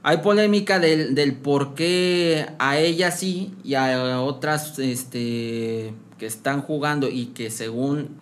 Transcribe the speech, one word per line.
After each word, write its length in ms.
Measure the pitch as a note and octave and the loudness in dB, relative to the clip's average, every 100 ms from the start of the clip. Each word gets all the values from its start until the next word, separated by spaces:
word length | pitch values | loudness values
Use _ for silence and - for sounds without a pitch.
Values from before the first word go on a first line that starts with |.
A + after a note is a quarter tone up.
Hay 140 | D3 D#3+ | 2 2
polémica 600 | G3 G#3 G#3 G#3 G3+ F#3+ | 4 4 6 4 2 4
del, 360 | E3 D#3 D3+ C3+ | 4 4 2 2
del 180 | C#3+ | 2
por 400 | C3+ C#3+ C#3+ C#3 | 0 0 2 0
qué 720 | C#3 E3+ F3+ F3+ F3 E3+ D#3+ - D#3 | -2 0 2 2 2 2 2 -2 -2
a 180 | C3+ C#3+ | 0 2
ella 320 | E3 E3 F3+ | 2 2 0
sí 460 | E3+ F#3+ F3+ G3 - | 0 -4 -4 -6 -10
y 100 | - | -2
a 480 | C3+ C3 B2+ B2+ B2+ | 0 2 0 0 0
otras, 560 | C3 B2+ D3+ D3+ D3+ - | -2 -2 -2 -2 -4 -4
este, 1160 | C3 B2 - B2 A#2 A#2 A#2 A#2 A2+ A2+ A2 A2 - - | -4 -4 -6 -6 -4 -4 -4 -4 -4 -4 -8 -12 -18 -12
que 80 | A2 | -10
están 340 | A2 C#3 C#3+ | -6 -2 -2
jugando 480 | C#3 D3+ D3 D3 C3+ | -2 -2 0 0 -2
y 180 | B2+ A#2+ | -2 -6
que 220 | - A2+ | -8 -8
según 720 | A2 A2+ A#2 C3+ D3 D3 - | -6 -6 -4 -2 -2 -4 -12